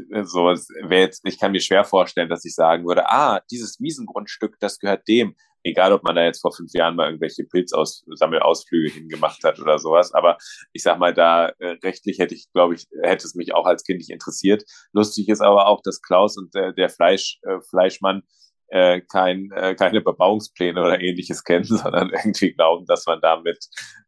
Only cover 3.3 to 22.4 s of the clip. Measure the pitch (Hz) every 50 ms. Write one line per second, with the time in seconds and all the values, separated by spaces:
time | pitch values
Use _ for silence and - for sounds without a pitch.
3.3 | 107 95 - - 123 120 113 104 - - 120 160 156 135 117 101 - 104 104 104
4.3 | - - - 107 - _ - 101 - - - 101 98 95 _ - 110 120 117 98
5.3 | - _ _ _ _ _ - 87 78 - 92 95 101 - - 87 80 85 85 85
6.3 | 80 - - 85 - - 85 78 - 90 82 85 85 85 80 76 80 78 80 76
7.3 | - - - - - 90 90 - - 87 78 73 - - _ - 78 76 80 80
8.3 | 82 - - - 85 82 - - 87 85 80 76 76 78 80 80 78 78 80 76
9.3 | - - - 82 76 - 71 78 78 76 73 80 80 85 87 - - 76 80 87
10.3 | 85 - - - - - - _ - - - 90 85 85 87 87 82 85 85 85
11.3 | 85 85 85 - - - 90 90 85 - - 95 92 - - 101 92 90 90 82
12.3 | 82 80 - _ - 92 87 85 85 82 - _ - 73 - 85 95 92 - -
13.3 | - 87 82 - - 85 80 90 90 - - - 92 87 82 - - - - -
14.3 | 76 - - 98 104 107 104 - - - _ _ - 101 107 107 - - 101 95
15.3 | 107 104 104 104 101 101 98 104 104 - - 95 92 - - - 92 90 101 107
16.3 | - - 95 80 - 98 95 92 90 - 92 85 - - 85 87 95 95 - -
17.3 | - - - 98 95 92 - - - 92 90 - - - 98 98 95 98 - _
18.3 | _ _ _ _ _ _ _ _ - 92 90 90 90 90 90 - - 95 92 92
19.3 | 90 95 95 98 98 - 92 95 92 90 98 92 104 107 90 - - - 90 92
20.3 | 107 107 107 - _ - 90 87 85 90 87 85 90 90 90 90 90 87 - -
21.3 | 85 - - - 87 87 101 - 113 101 - - - 85 92 90 - - - 107
22.3 | 101 -